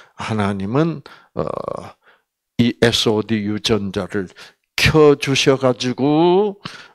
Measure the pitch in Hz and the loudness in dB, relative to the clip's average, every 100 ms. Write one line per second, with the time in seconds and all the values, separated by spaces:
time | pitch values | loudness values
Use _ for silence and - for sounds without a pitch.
0 | - - - 107 101 101 98 131 165 147 | -20 -12 -6 -2 -2 -4 -2 0 -2 -4
1 | - - _ - - - - - - - | -14 -20 _ -8 -6 -8 -10 -12 -14 -20
2 | _ _ _ _ _ - 117 - 117 - | _ _ _ _ _ -2 0 2 0 2
3 | 120 107 104 113 104 107 - 107 98 98 | 0 -2 -2 -4 -4 -4 -2 -2 -2 -6
4 | 90 104 90 - - _ _ - - 156 | -6 -8 -8 -14 -20 _ _ -2 2 6
5 | 151 143 139 131 143 131 131 120 127 120 | 6 6 0 0 2 2 2 0 -4 -2
6 | 139 151 175 185 208 196 - - - | 0 2 4 2 0 -4 -16 -18 -20